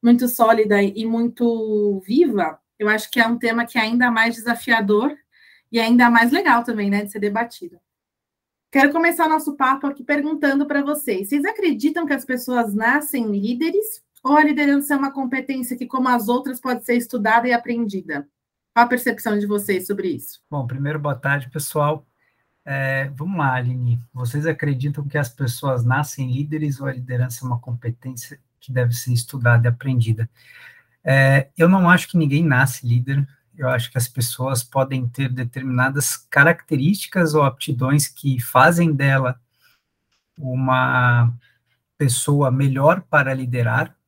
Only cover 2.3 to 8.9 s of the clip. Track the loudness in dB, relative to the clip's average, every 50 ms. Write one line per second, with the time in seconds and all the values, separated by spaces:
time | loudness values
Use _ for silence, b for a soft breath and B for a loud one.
2.3 | 2 0 -2 -2 -4 -10 _ _ _ _ -2 0 0 0 -2 -4 0 0 2 2
3.3 | 0 -2 -2 -2 0 0 -4 -2 -2 -2 -2 0 2 2 2 2 2 2 0 0
4.3 | 0 -4 -4 -4 -4 -4 0 0 2 2 4 4 2 2 2 0 -4 -6 _ b
5.3 | b b b b b b b b -2 0 2 4 6 6 6 6 6 6 4 4
6.3 | 2 2 2 2 2 2 2 -2 -4 -2 -2 0 0 -2 -2 -4 -8 -4 -4 -2
7.3 | -2 -2 -4 -4 -8 -16 -18 -18 -18 _ _ _ _ _ _ _ _ _ _ _
8.3 | _ _ _ _ _ _ _ _ 2 4 4 4